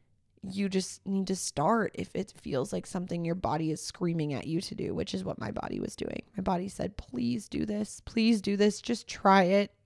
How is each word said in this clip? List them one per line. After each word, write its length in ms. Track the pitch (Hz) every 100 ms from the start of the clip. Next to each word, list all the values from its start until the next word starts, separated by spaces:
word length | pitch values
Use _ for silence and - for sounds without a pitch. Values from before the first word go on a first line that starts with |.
| _ _ _ _
You 240 | 190 190 196
just 380 | 190 185 - -
need 220 | 196 190
to 80 | 190
start 560 | - - 156 226 202
if 220 | - 185 -
it 180 | 196 -
feels 320 | - 139 208
like 140 | 185 -
something 380 | 190 180 170
your 120 | 165 180
body 340 | - 147 160
is 100 | 151
screaming 540 | - - 175 165 151
at 120 | 131 -
you 140 | 160
to 120 | -
do, 180 | - -
which 220 | 87 -
is 100 | 190
what 140 | 185 -
my 140 | -
body 260 | - - 50
was 160 | 50
doing. 280 | - 50 - - -
My 60 |
body 260 | 190 190 196
said, 280 | - 190 -
"Please 520 | - 247 240 240 -
do 160 | -
this. 380 | 214 208 214 - -
Please 360 | - 220 226
do 140 | 202 202
this. 240 | 208 202
Just 260 | - 233 -
try 380 | - 202 196
it." 260 | 180 196 202 _